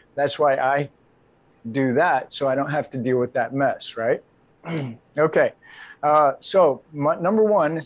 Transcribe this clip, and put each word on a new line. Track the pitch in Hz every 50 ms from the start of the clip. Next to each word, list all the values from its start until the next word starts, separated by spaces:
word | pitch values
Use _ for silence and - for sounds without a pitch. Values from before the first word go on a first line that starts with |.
| _ _ _
That's | 139 143 139 - -
why | 151 143 135
I | - 131 131 139 143 147 - - _ _ _ _ _ _ _ _ _ _ _ _ _ - 113
do | 110 139 135 127 120
that, | 143 170 180 143 131 - -
so | - - 143 135
I | 131
don't | 139 139 147
have | 147 151 123 -
to | - 131
deal | 117 127 127 123
with | 123 123 -
that | - 113 120 135
mess, | 139 139 127 95 - - - -
right? | 117 113 120 156 - - _ _ _ _ _ _ _ -
<clears throat> | 165 165 156 135 120 113 - _ _ - 147
Okay. | 156 156 - 170 135 113 - _ _ - - - - - - -
Uh, | - 147 151 151 147 139 131 -
so, | - - - 190 175 147 127 - - _
my, | 156 147 143 151 165
number | - 165 190 220 220
one, | 220 208 214 190 156 151 165 160 143